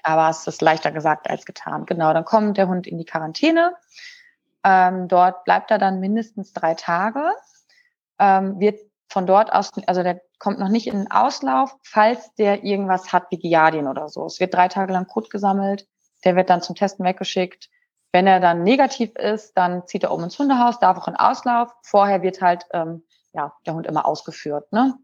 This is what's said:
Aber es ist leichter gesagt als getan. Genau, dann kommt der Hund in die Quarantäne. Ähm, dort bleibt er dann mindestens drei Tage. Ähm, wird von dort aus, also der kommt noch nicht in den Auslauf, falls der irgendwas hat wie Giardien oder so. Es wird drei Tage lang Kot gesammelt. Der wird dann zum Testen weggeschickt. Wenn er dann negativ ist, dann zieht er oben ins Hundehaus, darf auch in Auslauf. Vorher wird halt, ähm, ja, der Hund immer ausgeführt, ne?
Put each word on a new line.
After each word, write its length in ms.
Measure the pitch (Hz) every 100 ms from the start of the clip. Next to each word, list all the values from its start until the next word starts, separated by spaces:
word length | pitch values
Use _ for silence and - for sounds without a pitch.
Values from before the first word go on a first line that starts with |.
Aber 260 | 160 160 160
es 160 | 160 -
ist 160 | -
leichter 280 | 160 160 156
gesagt 360 | 156 156 151 -
als 160 | -
getan. 400 | - - - 151 156
Genau, 260 | 170 160
dann 120 | 165
kommt 320 | 165 220 214 196
der 120 | 185
Hund 180 | 180 -
in 120 | 165
die 60 |
Quarantäne. 680 | 165 160 160 165 311 330 349 349 _ - - - _ _ _ _
Ähm, 440 | 202 185 180 185 180
dort 360 | 180 180 185
bleibt 260 | - 185 -
er 80 | 214
dann 220 | 196 190
mindestens 520 | 190 220 226 - 190
drei 220 | - 165
Tage. 480 | 165 - 170 208 247 320 466 _ _ _ _ _ _ _ -
Ähm, 400 | 196 190 190 196
wird 180 | 208 208 - _ _
von 160 | 196 180
dort 260 | 190 220
aus, 180 | - - - -
also 160 | 185
der 180 | 180 180 _ _
kommt 200 | 208 202
noch 100 | 190
nicht 180 | 226 -
in 100 | 202
den 140 | 196
Auslauf, 640 | 202 247 - 269 262 269 -
falls 500 | - 220 214 240 -
der 280 | - 208 202
irgendwas 480 | 196 196 196 185 -
hat 140 | 180 -
wie 80 | 170
Giardien 480 | 170 165 160 156 143
oder 200 | 135 151
so. 160 | - 160
Es 120 | -
wird 140 | 180
drei 140 | 185 185
Tage 240 | 196 190
lang 140 | 185 185
Kot 240 | - 220
gesammelt. 560 | 202 202 196 196 196 _ _ _ _
Der 120 | 185 180
wird 140 | 185
dann 120 | 175
zum 120 | -
Testen 300 | 180 196 -
weggeschickt. 640 | 185 185 190 - 165 - - _ _ _ _
Wenn 140 | 180 190
er 140 | 185
dann 220 | 180 170
negativ 520 | 175 269 262 - 220 -
ist, 400 | 208 214 - -
dann 300 | 180 180 175
zieht 180 | 190
er 80 | 180
oben 120 | 165
ins 140 | 170 -
Hundehaus, 400 | 285 254 240 233
darf 180 | 185 180
auch 100 | -
in 80 | -
Auslauf. 540 | 208 262 247 240 240 _
Vorher 400 | - 202 202 196
wird 180 | 185 185
halt, 260 | 180 175 -
ähm, 300 | 175 165 165 _ _ _
ja, 200 | 160 147 _ -
der 80 |
Hund 120 | 160 -
immer 200 | 156 -
ausgeführt, 680 | 151 - - 151 147 -
ne? 220 | 208 262 254